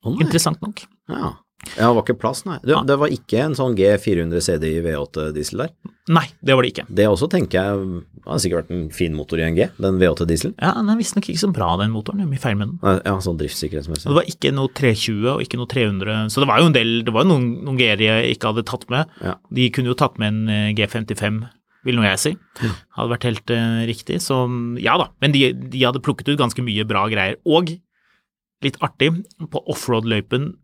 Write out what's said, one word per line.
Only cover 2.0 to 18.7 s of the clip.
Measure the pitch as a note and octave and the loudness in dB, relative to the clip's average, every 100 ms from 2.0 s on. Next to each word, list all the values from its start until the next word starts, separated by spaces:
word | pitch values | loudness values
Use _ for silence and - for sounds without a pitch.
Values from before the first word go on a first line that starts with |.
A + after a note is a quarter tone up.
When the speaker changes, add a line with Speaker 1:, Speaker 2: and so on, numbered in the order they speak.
Speaker 1:
ikke | - B2 | 2 -2
plass, | A2+ C3 | -2 -4
nei. | - D#3+ | -8 -8
Du, | A#2+ | 0
Speaker 2:
Nei. | D3+ | 0
Speaker 1:
det | C3+ C#3 | 2 2
var | D3+ | 2
ikke | C#3+ _ G#2+ | -2 _ 0
en | D3+ | 0
sånn | C3+ C3 G#2+ | 0 -2 4
G | F#2+ G2+ | 4 4
fire | - F2+ | 2 0
hundre | E2+ E2+ | 0 0
C | E2+ E2 | 0 0
D | D#2+ | 0
I | D#2+ | -2
V | E2+ D2+ | -2 -2
åtte | C#2+ E2 D#2 | -4 -4 -4
diesel | D2+ D2+ - | -4 -6 -6
der? | D3+ _ - _ - | -8 _ -20 _ 2
Speaker 2:
Nei, | E3 C3+ - | 2 2 -6
det | C3 C3 | 2 4
var | B2+ | 4
det | |
ikke. | - - | -2 -6
Speaker 1:
Det | G2 G#2+ | 2 4
også, | F#2+ D#3 | 4 2
tenker | F3+ F#2+ | 0 0
jeg, | F#2 F#2+ G2+ | 0 0 -2
ja, | F#2+ F2 - - | -4 -8 -10 -18
det | - | -6
har | D#2+ | -2
sikkert | F2+ E2+ | 0 -2
vært | D#2+ | -2
en | F2 D#2 | -6 -6
fin | - F2 | -2 -2
motor | D#2 D2 E2 | -2 -4 -2
i | D#2+ | 0
en | |
G, | E2 A2+ - | 2 0 0
den | F#2+ F#2+ | 0 4
V | F2+ | 4
åtte | D2+ E2 | 4 0
dieselen. | E2 - - | 0 -2 -2
Speaker 2:
Ja, | E3+ | -2
den | G#3+ G#3 | 0 2
er | A3+ | 0
visst | G#3 | 0
nok | - - | -2 -2
ikke | E3+ | -2
så | G3+ | -2
bra, | F3 F2+ F2 | 0 0 2
den | G#2 | 0
motoren. | A2 G#2+ G3+ | -2 -4 -4
Det | F3+ | -2
er | |
mye | C3+ | -2
feil | B2+ G2+ | -2 -2
med | G#2 | -2
den. | F3 | -2
Speaker 1:
Nei, | G2 F#2 - | 0 2 0
ja, | G2 | -2
sånn | F#2 E2+ | -2 -2
driftssikkerhetsmessig. | D2 - D#2 D2+ D2 D2+ - | -4 -4 -6 -6 -6 -6 0
Speaker 2:
Og | |
det | C#3+ | 0
var | F3 | 0
ikke | - C#3 C#3 | -2 -2 0
noe | C3+ | -4
tre | - C#3 A2 | 0 0 2
tjue | - G#2 A#2 C#3 | -2 0 0 -2
og | |
ikke | - A#2+ | -4 -6
noe | B2 | -4
tre | C3+ A2 | 0 0
hundre, | G2 F#2+ A2 G#2+ | 0 -2 -2 -2
så | A#2 | 0
det | C#3 | 4
var | A2+ | 6
jo | E3 | 6
en | |
del, | D3 A2+ A#2 A#2 | 4 2 0 0
det | |
var | A2 | 2
jo | E3+ | 4
noen, | D3+ B2 A#2+ D3 | 4 2 -4 -4
noen | C3 | 0
G-er | A#2+ G#2 A2 | 2 4 4
jeg | A2 A#2+ | 4 2
ikke | A#2+ A2+ | 0 -2
hadde | A2 | -2
tatt | G#2+ | -4